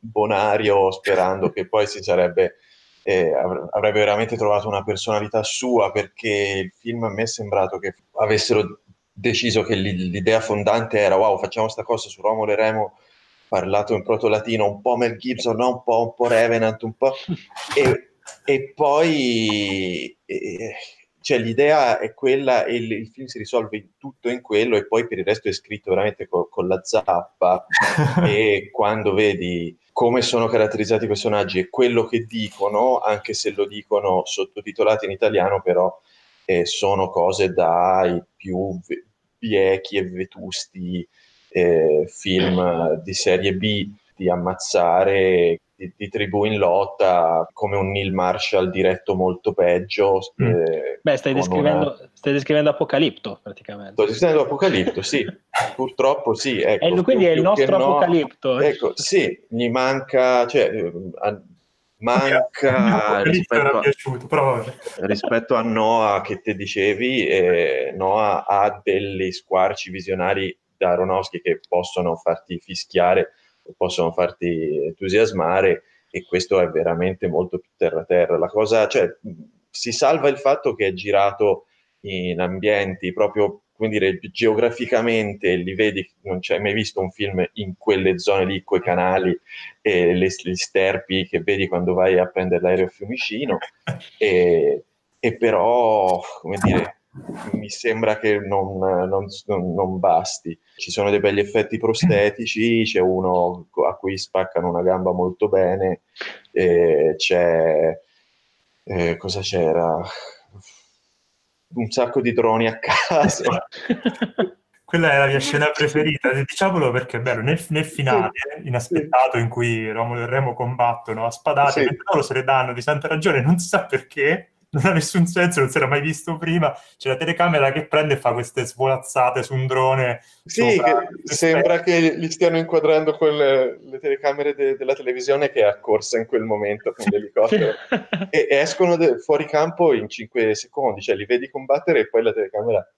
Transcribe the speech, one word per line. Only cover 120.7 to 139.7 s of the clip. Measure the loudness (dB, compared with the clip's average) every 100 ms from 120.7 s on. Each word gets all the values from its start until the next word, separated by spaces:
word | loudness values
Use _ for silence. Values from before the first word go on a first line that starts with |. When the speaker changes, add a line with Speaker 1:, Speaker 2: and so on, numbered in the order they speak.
| 0 0 0 -6 -4 -4
Speaker 2:
a |
spadate, | -4 -2 2 2
Speaker 1:
Sì. | 2
Speaker 2:
mentre | 0 -2 -2
loro | -2
se | 0 -4
le |
danno | 2 2 2
di | -4
santa | -4 -2 -2
ragione, | -2 0 2
non | 2 2
si | 2
sa | -2 0
perché, | -4 -6 -2 0 0 -4 _ _
non | -2 2
ha |
nessun | 2 0 0 0
senso, | 2 0 2
non | 0
si | 2
era | 0
mai | 0
visto | -2 -6 -6 -6
prima, | -2 0 0 -2 -16 _
c'è | -4
la | -2
telecamera | -2 0 2 4 2
che | 0 0
prende | 0 2
e | 0
fa | 0
queste | -2 -4 -6 -8
svolazzate | -2 0 0 -2 0 2 0
su | -4 -4
un | -2
drone | 2 2 2 0 -2 _ _ -10
Speaker 1:
Sì, | 0 2 4
Speaker 2:
sopra | 4 2
Speaker 1:
che | 0 -12
Speaker 2:
le | -8
Speaker 1:
sembra | 0 2 4 4 2
Speaker 2:
sfere. | 2 4 4
Speaker 1:
che | 2
li | -6
stiano | 0 2 2
inquadrando | 2 2 4 4 2 2
con | 2 4
le, | 4 4 2 -2
le | -12 -8
telecamere | -4 -2 -2 0 -2
de-, | 0 0 -2
della | -2
televisione | -2 -2 -4 0 0 2
che | 2
è |
accorsa | 2 2 0 -2 0 -4
in | -2
quel | -2
momento | 0 -2 -2 -4 -6
con | -6 -2
l'elicottero. | -2 -2 0 2 2 0 -2 -4
Speaker 3:
Sì. | -6 -4 -6 -2
<laughs> |
Speaker 1:
E | 0 2
escono | 2 2 2 2 4
de-, | 4 2
fuori | 0 0 0
campo | 0 0